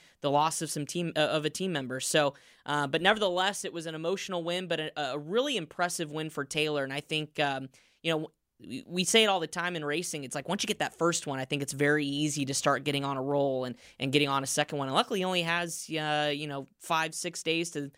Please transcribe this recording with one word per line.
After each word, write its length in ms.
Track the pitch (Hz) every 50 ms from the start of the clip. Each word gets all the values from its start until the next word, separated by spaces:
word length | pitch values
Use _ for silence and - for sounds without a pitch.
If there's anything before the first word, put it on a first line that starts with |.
| - - _ _ -
the 80 | 147
loss 320 | 139 143 151 160 160 - 170
of 80 | 151
some 160 | - 156 147
team, 260 | - - 175 175 165 -
uh, 60 | 151
of 240 | 151 123 117 156 147
a 60 | 156
team 220 | - - 185 190 175
member. 280 | 143 135 123 127 131
So, 320 | - - - 160 147 143 - - - - - _ -
uh, 220 | - 143 147 147
but 160 | 139 139 165 165
nevertheless, 640 | 190 220 214 208 190 175 175 185 196 202 - -
it 80 | 185 -
was 100 | 170 160
an 100 | 165 160
emotional 480 | 156 160 165 190 190 - - 190 175 165
win, 240 | 170 175 180 185
but 140 | 175 170 156
a, 200 | 156 156 - - 147 131 127
a 60 | 151
really 400 | 147 151 190 226 262 294 277 214
impressive 520 | 160 147 - - 180 175 175 - 170 147
win 200 | 147 156 156 156
for 120 | - - 143
Taylor. 420 | 135 - 160 151 156 151 147 135
And 80 | 135 135
I 80 | 143
think, 380 | 147 - 160 156 151 147 - -
um, 300 | 151 143 139 135 135 131 _ - _ _ _ _ -
you 100 | 165 165
know, 160 | 156 156 - _ _ _ _ _ _
we, 240 | 107 - 113 131 -
we 160 | - 175 180 185
say 220 | - - 226 220
it 20 |
all 140 | 214 196 185
the 80 | 160 156
time 260 | - 180 170 180 180
in 100 | 165 151
racing. 380 | 143 147 160 180 - - 156 139
It's 140 | 127 -
like, 120 | 147 139 -
once 140 | 175 202 -
you 60 | 214
get 100 | 208 -
that 180 | 156 135 -
first 300 | - 165 170 170 - -
one, 140 | 151 139 131
I 40 | 131
think 180 | - 147 143 139
it's 100 | 131 -
very 340 | 135 143 143 147 151 147
easy 380 | 143 139 143 151 151 147 151 143
to 100 | 131 139
start 300 | - - 147 139 123 139
getting 200 | 147 143 139 139
on 120 | 139 139
a 60 | 135 131
roll 420 | 139 143 143 139 139 131 131 127
and, 100 | 127 120 - - - - -
and 140 | 127 135 131
getting 160 | 147 147 139
on 160 | 139 139 135
a 20 |
second 320 | 135 - - 147 - - 143
one. 80 | 139
And 80 | 131 131
luckily, 240 | 170 240 - 247 196
he 60 | 185
only 180 | 185 185 180 170
has, 480 | 165 170 175 175 170 165 - - -
uh, 400 | 156 156 151 151 151 151 151 147 147
you 140 | 143 151
know, 220 | 151 143 143 135 - _ _
five, 340 | - - 170 160 160 160 160
six 300 | - - 175 170 - -
days 280 | 165 160 165 170 165
to 200 | - 151 143 139 -